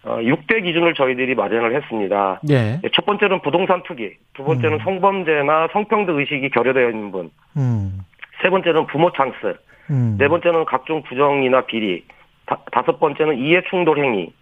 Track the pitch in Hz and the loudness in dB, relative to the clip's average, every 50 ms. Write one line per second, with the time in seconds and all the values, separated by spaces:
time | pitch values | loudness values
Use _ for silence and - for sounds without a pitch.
0 | - 113 117 113 117 117 143 - - - 226 226 185 180 156 170 170 170 156 - | -6 -4 -4 -2 2 0 0 0 0 -2 -2 0 0 -2 -2 0 0 0 0 0
1 | 139 127 127 123 131 127 131 113 98 98 104 117 117 117 117 147 147 - 117 110 | 0 0 0 -2 -2 -2 0 -2 0 0 0 0 0 0 -2 -2 -4 -4 -6 -4
2 | 101 92 101 101 101 95 92 - - 147 143 127 113 104 117 170 - 120 - - | -2 0 0 0 0 0 -2 -4 0 0 2 2 2 0 -2 -4 -4 -2 -2 -2
3 | - - 208 - 208 196 185 170 - 147 139 175 190 185 185 175 - - 175 123 | 0 0 0 0 0 0 0 -2 -2 0 0 0 2 2 0 -2 -2 -10 -10 -10
4 | 110 92 - _ _ _ _ - 135 143 139 127 120 156 156 147 110 185 196 180 | -10 -12 -12 _ _ _ _ -8 -2 -2 -2 0 0 0 -2 -2 -2 -4 -2 2
5 | 180 196 196 190 180 160 156 147 139 147 156 156 165 165 - 208 214 208 220 214 | 2 2 2 2 0 0 0 2 2 2 2 2 2 0 0 -2 0 0 0 0
6 | 208 170 160 143 139 131 147 135 131 135 - 117 117 127 131 135 123 117 113 110 | 2 0 0 0 -2 -2 -2 -4 -4 0 0 2 2 4 4 4 2 2 0 -4
7 | 107 101 92 92 85 78 _ _ _ _ _ 151 131 123 117 107 98 95 95 95 | -8 -6 -8 -8 -8 -10 _ _ _ _ _ -2 0 0 0 0 -2 -4 -6 -10
8 | 95 _ _ _ - _ - - - 185 180 190 - 170 156 160 151 - - 139 | -12 _ _ _ -20 _ -8 -4 -2 0 0 2 2 2 2 2 0 0 2 2
9 | 170 175 - - 135 127 110 - - 101 - - _ _ - _ - - 147 127 | 2 2 2 0 -2 -2 -2 -4 -6 -6 -6 -6 _ _ -20 _ -6 -2 0 2
10 | 123 113 107 101 139 139 165 170 - 175 170 165 156 - 123 131 - - 160 151 | 2 2 2 2 4 4 4 2 2 2 2 2 0 0 -2 -4 -2 -4 -6 -6
11 | 139 - 127 127 143 143 143 139 135 127 127 131 123 - - 113 107 101 90 80 | -6 -6 0 2 2 2 4 2 2 4 2 2 2 0 -4 -2 -2 -2 -2 -4
12 | - - - - - _ _ _ _ - - - - - - 120 127 - 147 147 | -8 -18 -20 -20 -20 _ _ _ _ -6 -6 -6 -6 -2 -2 0 0 0 0 2
13 | 165 156 139 - 156 156 151 117 131 151 170 180 180 - - 180 175 165 151 147 | 0 -2 0 0 0 0 0 0 2 2 2 2 2 -2 -2 0 2 2 2 2
14 | 143 131 113 95 85 - _ _ | 2 0 0 -2 -4 -6 _ _